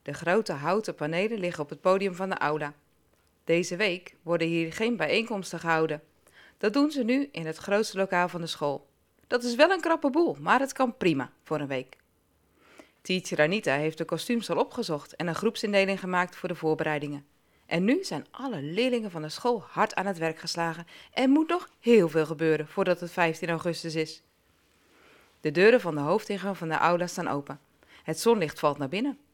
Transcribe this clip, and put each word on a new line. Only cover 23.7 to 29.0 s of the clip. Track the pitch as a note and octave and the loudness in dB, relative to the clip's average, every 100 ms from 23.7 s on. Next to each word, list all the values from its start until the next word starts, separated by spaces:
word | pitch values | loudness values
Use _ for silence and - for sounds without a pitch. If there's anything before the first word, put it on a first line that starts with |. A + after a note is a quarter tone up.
| E3 E3 D#3+ | -6 -6 -4
is. | D#3+ - _ _ _ _ _ _ _ _ _ _ _ _ | -4 -8 _ _ _ _ _ _ _ _ _ _ _ _
De | D#3 | -2
deuren | D3 G#3 B3 | 6 6 6
van | F#3 D3+ | 2 -2
de | |
hoofdingang | C#3+ G#3 - G3+ F#3+ F#3 | 0 0 -2 -6 -6 -6
van | E3 | -4
de | D#3 | 2
aula | D#3+ F3 F3+ | 2 2 0
staan | - E3+ | -4 -4
open. | C#3+ C#3+ C#3+ _ _ _ - | -4 -6 -16 _ _ _ -14
Het | - D#3+ | -8 0
zonlicht | A3+ A3+ D3+ - | 2 2 0 0
valt | D3+ C#3+ | -2 0
naar | C#3 | -4
binnen. | F#3 | -2